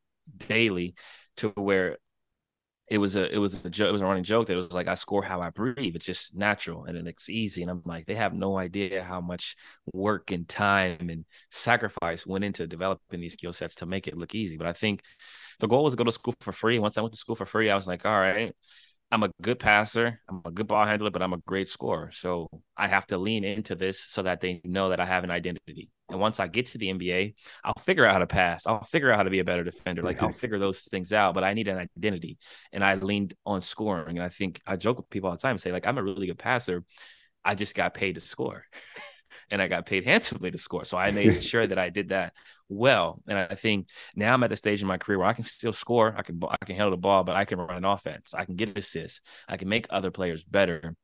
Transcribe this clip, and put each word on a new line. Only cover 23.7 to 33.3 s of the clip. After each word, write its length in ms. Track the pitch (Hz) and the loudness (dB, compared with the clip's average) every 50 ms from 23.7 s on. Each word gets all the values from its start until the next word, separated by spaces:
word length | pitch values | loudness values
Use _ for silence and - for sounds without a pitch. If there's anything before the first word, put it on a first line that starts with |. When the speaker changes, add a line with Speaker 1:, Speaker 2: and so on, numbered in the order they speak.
| 98 | -4
Speaker 1:
this 260 | 85 95 95 95 - | -4 -2 -4 -4 -4
so 220 | - - - - | -8 -8 -4 -4
that 180 | 95 92 90 85 | -2 -2 -2 0
they 220 | - 90 90 85 - | -2 -2 -4 -4 -6
know 260 | 90 90 98 98 95 | -4 0 0 2 2
that 100 | 92 87 | 2 0
I 60 | 87 | 0
have 180 | 90 92 90 87 | 0 0 0 0
an 80 | 90 | -2
identity. 580 | 87 87 85 90 85 - - - 76 - - - _ _ _ - | -2 -4 -4 -4 -6 -8 -10 -16 -18 -18 -18 -18 _ _ _ -10
And 100 | - 95 | -4 0
once 200 | 98 110 110 - | 0 0 0 0
I 80 | 98 90 | -2 -2
get 200 | 82 117 127 - | -2 -2 -4 -4
to 100 | - 117 | -6 -6
the 120 | 110 95 | -4 -4
N 100 | 92 92 | -4 -4
B 120 | 90 87 | -2 -2
A, 240 | 87 92 98 104 104 _ - - - - - | 0 0 -2 -2 -6 _ -20 -20 -16 -8 -4
I'll 100 | - - - | -4 -4 -2
figure 240 | - - 190 170 127 | 0 2 4 6 8
out 80 | 110 95 | 8 8
how 60 | 95 | 6
to 80 | 90 87 | 4 2
pass. 400 | - 101 92 87 85 85 - - | 4 4 4 4 2 0 -2 -2
I'll 160 | 113 107 104 | -2 -2 -2
figure 280 | - - 165 143 131 | -2 -2 2 4 4
out 60 | 117 104 | 4 4
how 60 | 98 | 4
to 60 | 95 | 4
be 80 | 95 95 | 2 0
a 40 | 90 | 0
better 200 | 90 90 87 85 | 0 0 -2 -2
defender. 400 | 87 - - - 92 90 85 85 | -4 -6 -8 -6 -4 -4 -2 -2
Like, 160 | 90 90 - | -2 -2 0
I'll 120 | - - 82 | -2 -2 -2
Speaker 2:
<laughs> 100 | - - | -2 -6
Speaker 1:
figure 160 | 120 107 101 | -4 -2 0
those 240 | 95 98 95 - - | 0 0 -2 -4 -6
things 280 | - - 95 90 87 104 | -6 -6 -6 -2 2 4
out, 200 | 107 101 95 87 | 4 4 4 4
but 100 | 95 92 | 2 2
I 100 | 95 101 | 2 2
need 140 | 110 110 101 | 0 0 -2
an 100 | 95 92 | -2 -4
identity." 600 | 90 87 - 85 85 107 101 87 85 - - - - - - - - - | -4 -8 -6 -4 -2 -2 -2 -2 -4 -10 -12 -14 -20 -20 -20 -20 -18 -12
And 120 | - 98 98 | -2 2 4
I 120 | 98 98 | 4 4
leaned 380 | 95 95 95 104 101 101 92 | 4 2 2 2 2 0 -2